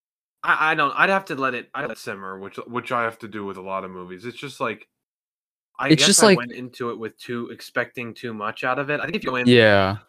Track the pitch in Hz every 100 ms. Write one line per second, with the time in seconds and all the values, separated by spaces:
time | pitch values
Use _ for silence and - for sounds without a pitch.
0 | _ _ _ _ 165 151 156 160 143 127
1 | 180 196 190 139 131 120 - 120 123 110
2 | 123 98 95 95 98 - 120 120 120 120
3 | 113 113 110 104 98 95 95 95 95 92
4 | 90 92 120 117 143 - 123 104 _ _
5 | _ _ _ _ _ _ _ - 135 156
6 | 165 202 220 175 120 127 127 - 120 107
7 | 110 - - 120 117 110 - 127 120 127
8 | 117 107 120 107 104 - 131 131 139 147
9 | - 214 135 127 123 120 110 101 95 104